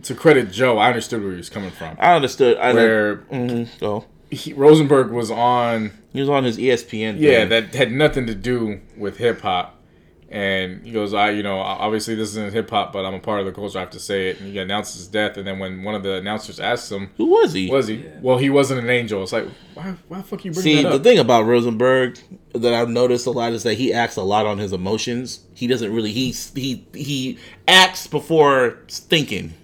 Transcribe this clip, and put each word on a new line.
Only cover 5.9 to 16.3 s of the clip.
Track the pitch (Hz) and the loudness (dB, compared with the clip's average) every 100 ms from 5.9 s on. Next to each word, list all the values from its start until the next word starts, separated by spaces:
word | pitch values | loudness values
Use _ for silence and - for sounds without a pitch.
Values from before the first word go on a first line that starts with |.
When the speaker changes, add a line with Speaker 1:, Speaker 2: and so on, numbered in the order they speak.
| - _ | -10 _
Speaker 2:
He | 131 | -4
was | 139 | 0
on | 143 | 2
his | 127 107 | 0 0
E | 123 | 0
S | 120 | 0
P | - 110 | -2 -6
N | 110 107 | -4 2
Speaker 1:
Yeah, | 151 120 101 | 6 6 4
Speaker 2:
thing. | |
Speaker 1:
that | 113 101 123 | 0 0 -2
had | 123 | 0
nothing | 127 151 139 117 | 2 2 2 -6
to | 101 | -6
do | 123 123 110 95 - - | -4 -2 -4 -6 -14 -10
with | 101 - | -10 -2
hip | 117 110 | -2 -2
hop. | 104 90 90 _ _ _ _ _ _ | -4 -4 -6 _ _ _ _ _ _
And | 104 98 95 92 95 117 | -6 -4 -4 -6 -10 -8
he | |
goes, | 113 104 101 | -6 -4 0
"I, | 104 | 0
you | 104 | 0
know, | 101 95 | -4 -4
o-, | |
obviously | 95 95 107 110 107 | -6 -4 -2 -4 -4
this | 110 107 | -6 -6
isn't | 107 104 | -6 -6
hip | 110 107 | -6 -4
hop, | 110 101 | -4 -4
but | 98 | -6
I'm | 95 95 | -8 -8
a | |
part | - 104 | -6 -4
of | 95 | -6
the | |
culture. | 90 101 95 | -8 -10 -10
I | |
have | 90 | -12
to | 92 | -14
say | - 98 92 | -6 -4 -4
it." | 92 | -6
And | 98 | -10
he | 98 | -10
announces | 92 101 101 87 | -6 -6 -6 -14
his | 87 | -6
death. | 107 104 101 | -2 -2 -4
And | 98 | -10
then | 95 | -8
when | 95 92 | -8 -8
one | 98 104 | -8 -6
of | |
the | 98 95 | -4 -6
announcers | 98 | -6